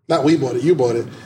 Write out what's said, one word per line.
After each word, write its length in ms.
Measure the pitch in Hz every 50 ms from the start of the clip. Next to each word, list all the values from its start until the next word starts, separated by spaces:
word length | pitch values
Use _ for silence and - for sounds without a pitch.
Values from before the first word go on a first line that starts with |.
| _ -
not 140 | 165 160 139
we 120 | 147 165
bought 200 | 151 135 127 120
it, 60 | 120 127
you 120 | 160 180
bought 220 | 147 127 120 117
it, 100 | 117 113 - - - -